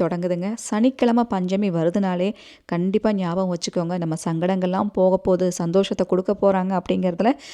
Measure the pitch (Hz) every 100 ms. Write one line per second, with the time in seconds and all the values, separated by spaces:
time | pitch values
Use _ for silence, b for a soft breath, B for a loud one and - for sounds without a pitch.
0 | 170 175 175 175 190 226 - 214 247 262
1 | 240 233 233 196 180 190 208 165 165 190
2 | 196 180 190 220 B B - 170 185 208
3 | 220 202 180 175 190 175 - 180 170 180
4 | 160 160 180 165 180 190 180 190 208 -
5 | 185 185 190 180 185 175 170 190 196 -
6 | 185 185 190 202 196 190 185 185 - 185
7 | 185 170 208 285 B